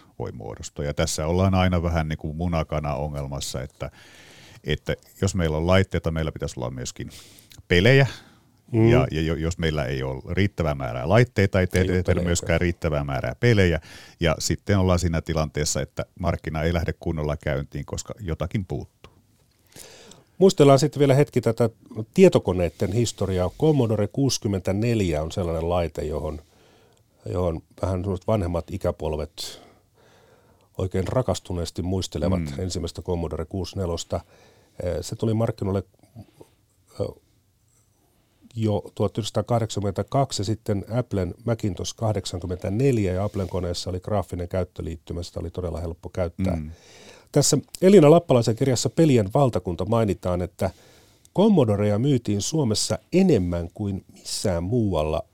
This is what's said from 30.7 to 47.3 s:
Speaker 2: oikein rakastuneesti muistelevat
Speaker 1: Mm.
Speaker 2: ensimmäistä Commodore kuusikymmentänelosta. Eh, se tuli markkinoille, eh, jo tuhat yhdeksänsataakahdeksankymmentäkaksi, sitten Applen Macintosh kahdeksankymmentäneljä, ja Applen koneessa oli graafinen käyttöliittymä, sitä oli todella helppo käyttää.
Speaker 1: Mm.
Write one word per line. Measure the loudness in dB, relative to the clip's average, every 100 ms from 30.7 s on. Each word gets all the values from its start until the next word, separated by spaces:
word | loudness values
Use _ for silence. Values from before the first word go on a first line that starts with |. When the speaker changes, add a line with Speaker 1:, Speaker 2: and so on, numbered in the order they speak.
| -6
Speaker 2:
oikein | -4 -2 -2
rakastuneesti | -2 -2 -4 -4 -6 -6 -6
muistelevat | -4 -4 -4 -4 0 0
Speaker 1:
Mm. | -2 -6
Speaker 2:
ensimmäistä | -6 -6 -8 -8
Commodore | -6 -4 -4 -6 -8
kuusikymmentänelosta. | -6 -6 -6 -4 -4 -4 -8 -8 _ -20 _ _ -10
Eh, | -6 -6
se | -8 -4
tuli | -2
markkinoille, | 0 -2 -4 -4 -4 -4 _ _ -20 -20 _ -20 _ _ _ _ -8
eh, | -8 -8 _ _ _ _ _ _ _ _ _ _ _ _ -14 -4
jo | 0 -2 -4 -4
tuhat | -2 -2
yhdeksänsataakahdeksankymmentäkaksi, | -4 -4 0 -2 -2 -4 -4 -4 -2 0 0 -2
sitten | -4 -4 -4 -4 -2
Applen | -4 -2 -4 -4 -6 -6
Macintosh | -4 -4 -6 -8 -4
kahdeksankymmentäneljä, | -2 -2 -4 -8 -8 -6 -4 0 2 2 0
ja | 0
Applen | -2 -4 -4
koneessa | -4 -4 -6 -6
oli | -8
graafinen | -2 -4 -2 -6 -4
käyttöliittymä, | -4 -4 -6 -10 -10 -10 -10
sitä | -8 -8
oli | -10
todella | -8 -8 -6
helppo | -8 -10 -10
käyttää. | -6 -6 -2 -2 -2
Speaker 1:
Mm. | -6 -14 -20 -20 -20 -20 _